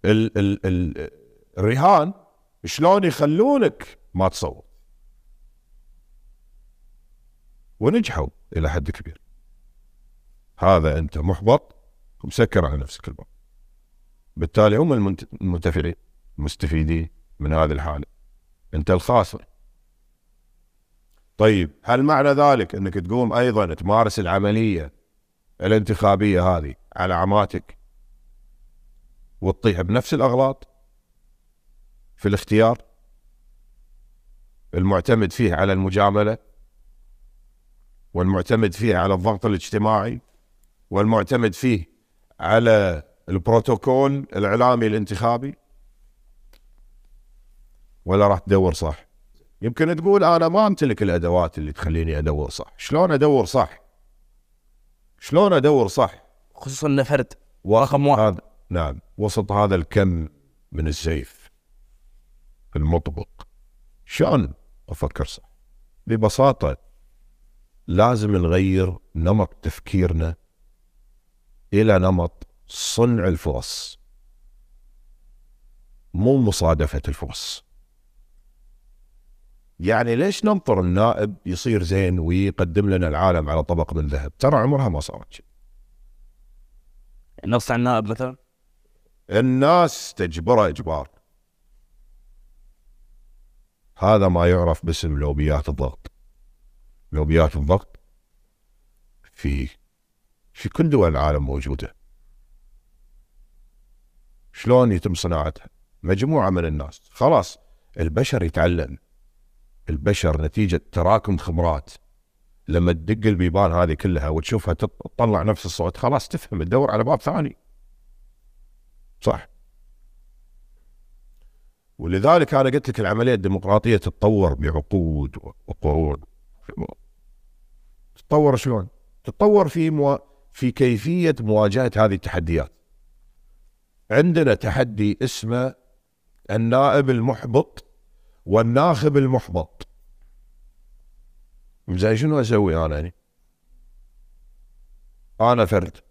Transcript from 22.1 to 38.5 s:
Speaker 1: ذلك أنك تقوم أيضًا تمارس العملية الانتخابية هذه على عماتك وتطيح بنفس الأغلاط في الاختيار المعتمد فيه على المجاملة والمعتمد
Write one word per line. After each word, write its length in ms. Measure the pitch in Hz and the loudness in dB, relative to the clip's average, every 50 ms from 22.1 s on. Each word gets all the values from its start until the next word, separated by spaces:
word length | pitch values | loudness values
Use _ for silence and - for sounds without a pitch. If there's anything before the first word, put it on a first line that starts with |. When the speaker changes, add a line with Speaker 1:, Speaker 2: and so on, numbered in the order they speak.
| 156 135 139 143 | 2 2 4 2
Speaker 1:
ذلك 460 | 143 135 147 143 139 123 101 - - | 4 4 4 4 4 2 0 -4 -4
أنك 180 | 104 98 95 87 | -6 -6 -4 -4
تقوم 400 | 101 87 90 107 123 123 113 - | -6 -6 -4 -2 -2 -2 0 0
أيضًا 400 | 117 123 127 110 107 101 85 80 | 0 0 2 2 0 0 0 -4
تمارس 460 | - 82 92 104 110 117 107 - - | -6 -2 0 2 2 2 2 0 -4
العملية 720 | 98 85 90 98 98 101 104 110 113 110 98 82 76 69 _ _ _ _ _ _ _ _ _ _ _ _ _ _ | -2 -2 0 0 0 0 0 0 0 0 -2 -4 -6 -10 _ _ _ _ _ _ _ _ _ _ _ _ _ _
الانتخابية 960 | 90 95 110 107 104 107 107 - - 101 98 92 107 104 98 90 90 92 92 | 0 2 2 2 2 0 -2 0 2 2 4 4 2 2 2 2 2 2 0
هذه 180 | 85 76 71 64 _ _ _ - | 0 -2 -8 -12 _ _ _ -8
على 180 | - 92 92 90 | -6 -4 -2 0
عماتك 640 | 85 92 95 101 107 101 101 - 90 - - - - - _ _ - - _ - _ _ - - _ - _ _ _ - - _ _ _ - _ _ _ _ _ _ - _ _ - | 0 0 2 2 2 0 0 -4 -10 -10 -12 -20 -20 -20 _ _ -20 -20 _ -20 _ _ -20 -20 _ -20 _ _ _ -20 -20 _ _ _ -20 _ _ _ _ _ _ -20 _ _ -6
وتطيح 400 | 98 95 95 _ - 113 95 87 | -4 -4 -4 _ 0 0 0 0
بنفس 320 | 92 90 107 120 - - - | -2 -2 -2 -2 -2 -2 -2
الأغلاط 540 | 143 127 131 120 127 135 135 135 - - _ _ _ _ _ _ _ _ _ _ _ _ _ _ _ _ _ _ _ _ _ _ _ - _ _ _ _ _ _ | 0 2 2 2 2 0 0 -2 -6 -16 _ _ _ _ _ _ _ _ _ _ _ _ _ _ _ _ _ _ _ _ _ _ _ -20 _ _ _ _ _ _
في 120 | - - | -4 -2
الاختيار 540 | 101 101 101 - - 107 107 113 113 117 - - _ _ _ _ _ _ _ _ _ _ _ _ _ _ _ _ _ _ _ _ _ - - - _ _ _ _ _ - _ - _ _ _ _ - - | -2 -2 -2 -2 0 2 4 4 4 2 -2 -8 _ _ _ _ _ _ _ _ _ _ _ _ _ _ _ _ _ _ _ _ _ -20 -20 -20 _ _ _ _ _ -20 _ -20 _ _ _ _ -8 -4
المعتمد 580 | 87 92 98 98 92 85 - 120 113 104 92 | -2 0 2 2 0 2 2 2 2 2 -2
فيه 240 | - - 120 101 85 | -2 0 0 0 2
على 180 | 78 95 98 95 | 2 0 0 0
المجاملة 640 | 95 95 95 92 101 101 101 98 104 104 104 113 - _ _ _ - - _ _ _ _ - _ _ _ - - _ - - _ _ _ _ _ _ _ _ _ _ _ _ _ _ _ _ _ | 0 -2 -2 0 2 2 2 2 2 0 0 -2 -6 _ _ _ -20 -20 _ _ _ _ -20 _ _ _ -20 -20 _ -20 -20 _ _ _ _ _ _ _ _ _ _ _ _ _ _ _ _ _
والمعتمد 600 | 87 90 95 98 92 87 - | -2 0 0 0 0 0 0